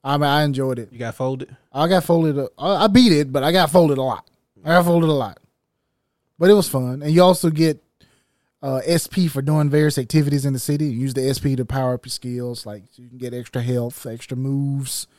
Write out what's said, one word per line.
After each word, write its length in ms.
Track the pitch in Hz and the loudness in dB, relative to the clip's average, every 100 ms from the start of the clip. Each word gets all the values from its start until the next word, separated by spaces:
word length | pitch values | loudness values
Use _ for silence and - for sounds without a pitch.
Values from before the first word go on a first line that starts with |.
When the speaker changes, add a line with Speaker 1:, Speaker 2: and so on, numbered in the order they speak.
Speaker 1:
I 140 | 135 143 | -2 0
mean, 80 | 143 | 2
I 140 | 147 | 2
enjoyed 340 | 151 135 131 127 | 2 -2 -4 -4
it. 120 | 110 | -10
Speaker 2:
You 80 | 120 | -12
got 160 | 117 - | -12 -6
folded? 380 | 131 131 - - _ | -6 -6 -12 -20 _
Speaker 1:
I 160 | 135 165 | -2 0
got 160 | 185 | 0
folded. 340 | 160 170 160 139 | 2 2 2 -2
A, 100 | 131 _ | -6 _
I, 280 | 170 185 | -2 2
I 20 | 208 | 4
beat 260 | 214 240 | 6 6
it, 180 | 151 139 | 4 2
but 120 | 135 | -2
I 100 | 139 | 0
got 180 | 180 156 | 2 4
folded 280 | 175 160 135 | 4 4 2
a 40 | |
lot. 240 | 131 110 _ _ _ _ | -2 -6 _ _ _ _
I 40 | 156 | 2
got 180 | 175 175 | 2 4
folded 240 | 170 165 | 2 2
a 20 | |
lot, 260 | 143 107 - _ _ _ _ _ _ _ _ _ _ | 0 -2 -10 _ _ _ _ _ _ _ _ _ _
but 100 | 175 | 4
it 60 | |
was 140 | 208 - | 4 4
fun. 320 | 135 127 131 | -2 -4 -4
And 100 | 147 | 0
you 100 | 160 | 4
also 280 | 180 175 170 | 6 4 0
get, 320 | 156 160 147 _ _ _ _ _ _ _ _ | 2 0 0 _ _ _ _ _ _ _ _
uh, 180 | 139 131 143 | -6 -4 0
S 200 | 170 - | -2 -2
P 220 | - 170 | -2 -2
for 140 | 139 | -2
doing 260 | 139 156 147 | -2 0 2
various 300 | 147 151 143 | 2 2 0
activities 480 | 123 156 143 143 139 | 0 0 2 -2 -2
in 80 | |
the 40 | 131 | -4
city. 280 | - 147 151 | -4 -2 -2
You 60 | |
use 200 | 117 135 | -4 -4
the 160 | 127 131 | -2 -2
S 100 | 131 | -2
P 160 | 143 127 | -2 -2
to 100 | 120 | -4
power 260 | 135 127 | -4 -2
up 140 | 127 127 | -4 -8
your 40 | |
skills. 540 | - 127 123 123 117 | -12 -10 -8 -8 -10
Like, 200 | 110 104 95 _ | -14 -18 -20 _
you 120 | 123 | -20
can 100 | 123 | -14
get 160 | 123 | -12
extra 260 | 123 120 127 | -10 -8 -6
health, 460 | 120 123 120 - 120 | -2 -2 -4 -10 -14
extra 320 | 117 - 127 | -14 -10 -6
moves, 680 | 135 139 139 139 131 - - | -4 -2 -2 -4 -6 -10 -12